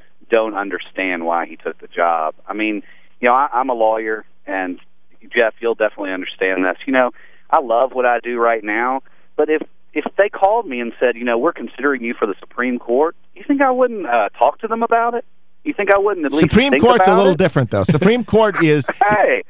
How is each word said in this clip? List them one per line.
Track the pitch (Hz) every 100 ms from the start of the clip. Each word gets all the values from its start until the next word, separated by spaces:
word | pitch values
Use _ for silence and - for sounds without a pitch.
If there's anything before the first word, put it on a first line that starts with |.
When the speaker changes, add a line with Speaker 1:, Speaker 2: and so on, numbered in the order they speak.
| - - -
Speaker 1:
don't | 113 110
understand | 98 101 90 - - 95 87 85
why | 82 78
he | 82
took | 85 -
the | -
job. | 90 85 82 78 - -
I |
mean, | 104 110 104 - - - -
you | 120
know, |
I, | 123 143
I'm | 120 135
a |
lawyer, | 120 110 110 110 110 - - -
and | 95 92 85 - - - - -
Jeff, | 120 113 -
you'll | 117
definitely | 110 107 107 98
understand | 92 90 - 95 92
this. | 92 90 -
You |
know, | 131 123 - - - -
I | 156
love | 127 117 131
what | 127 123
I | 120
do | 120 120
right | 117 113
now, | 104 107 123 131 - - - -
but | 151
if, | 156 - - -
if | 151 - -
they | 202
called | - 196 226 202
me | 123
and | 117 -
said, | 123 117
you |
know, | 123 117
"We're | 156
considering | 165 117 - 139 131
you | 117
for | 120 110
the | 92
Supreme | - - 123 123
Court," | - 120 160 - -
you | - 208
think | 277
I | 277
wouldn't, | 254 254 220 147
uh, | 120 101 -
talk | 123 -
to | 220
them | 226
about | 233 233 233
it? | 233 - - - -
You | -
think | 147 196
I | 196
wouldn't | 202 185 143
at |
least | 143 160
Speaker 2:
Supreme | 214 277
Speaker 1:
think | 147
Speaker 2:
Court's | 226 240 185
a |
Speaker 1:
about | 196
Speaker 2:
little | 196
Speaker 1:
it? | 165
Speaker 2:
different, | 185 151 120
though. | 101
Supreme | - 156 185 247
Court | 220 214 214 175
is | 160 151 131 -
Speaker 1:
<laughs> | 208
Hey, | 214 170 120 -